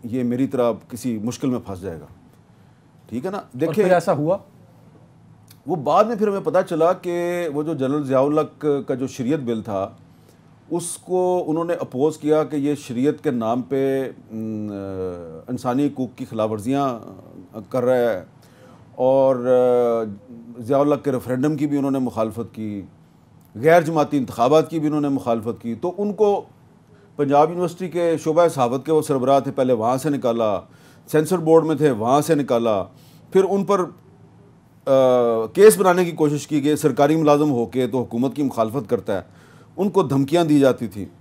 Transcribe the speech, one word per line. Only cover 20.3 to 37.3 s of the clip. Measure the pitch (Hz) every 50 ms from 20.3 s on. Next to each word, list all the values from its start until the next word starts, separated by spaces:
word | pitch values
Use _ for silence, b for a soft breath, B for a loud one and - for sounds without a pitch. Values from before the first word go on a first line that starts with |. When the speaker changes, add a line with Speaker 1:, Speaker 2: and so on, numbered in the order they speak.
| 120 117 117 - 117 120
Speaker 1:
ज़ियाउल | 117 107 139 135 143 147 147
हक | 135 -
के | 143
रेफरेंडम | 127 123 95 117 127 127 135 151 156
की | 139 151
भी | 147 139
उन्होंने | 143 135 139 135 135
मुखालफत | 127 120 110 113 113 110 104 117 113
की, | 92 - 113 110 107 104 101 90 - - - - _ _ _ _ _ _ - _ _ _
गैर | 104 120 156 165 175 160
जमाती | 147 165 151 - - 147
इंतखाबात | 143 123 92 95 107 117 131 151 160 156
की | 156 160 165
भी | 151
उन्होंने | 151 147 151 147 143
मुखालफत | 139 131 131 123 117 117 104 120 110 - -
की। | 117 117
तो | 104 113 175
उनको | 180 196 208 208 196 175 214 208 202 180 - - - _ - _ _ _ _ b b b b b b
पंजाब | - 147 135 143 143 156 160
यूनिवर्सिटी | 175 175 180 170 175 - 185
के | 175 147 175 175 170 165
शोबा | 147 - 160 151 165 175
सहाफ़त | 165 165 143 127 120 123 135 127
के | 156
वो | 160 156
सरबराह | 151 - 143 131 120 131 139 139
थे, | 120 139
पहले | 120 - 131 127 127
वहाँ | 110 107 117 127
से | 135 131 156
निकाला, | 143 135 110 123 117 117 113 107 101 87 - b b b b b b b b -
सेंसर | - 151 156 151 185
बोर्ड | 180 160 156 160 165 147
में | 160 160 131
थे, | 151 147
वहाँ | 127 104 107 117 131 147
से | 143 - 165
निकाला, | 147 139 - 127 117 113 117 107 98 90 - - b b b b b b - -
फिर | 190 190
उन | 180 196 196 196
पर, | 156 202 190
अ, | 180 - - - _ - - _ - - _ - - - _ _ _ _ _ - _ - 135 135 131 127 127 123 120 117 113 113 110 110 110
केस | - 196 214 185
बनाने | 175 202 185 175 180 185
की | 170
कोशिश | 160 165 156 147 147 143 143
की | - 151 147
कि | 135 151 151
सरकारी | 147 156 151 123 - 143 143 160
मुलाजम | 165 160 151